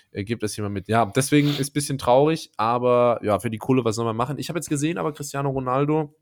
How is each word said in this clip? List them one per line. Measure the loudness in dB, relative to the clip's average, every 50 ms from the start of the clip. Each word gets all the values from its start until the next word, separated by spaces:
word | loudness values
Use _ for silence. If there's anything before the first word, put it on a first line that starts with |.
| _ _
er | -10 -8 -6
gibt | -6 -6 -6 -6
das | -6 -6
hier | -6 -6
mal | -6
mit. | -6 -6 -4 0
Ja, | 0 2 2
deswegen | 2 0 0 0 4 4 4 4 2
ist | 0 -2 -4 -4
ein | -4
bisschen | -4 -4 -4 -4 0
traurig, | 4 4 6 6 6 4 2 -2 -6 -8 _
aber | -2 -2 0 0 2 2 4 4 4 4 4 2 2 0
ja, | 0 0 0
für | 0 -4
die | -6 -4
Kohle, | 0 0 2 2 2
was | 0 0
soll | -2 -2
man | -2 -2
machen? | -2 -2 -4 -4 -6
Ich | -6 -6
habe | -6 -6
jetzt | -6 -4
gesehen, | -4 -2 -2 -2 -2
aber | -2 -4 -4 -6
Cristiano | -6 -10 -8 -6 -4 -4 -4
Ronaldo | -4 -4 -2 0 0 0 2 2 0 0 -2 -4 _ _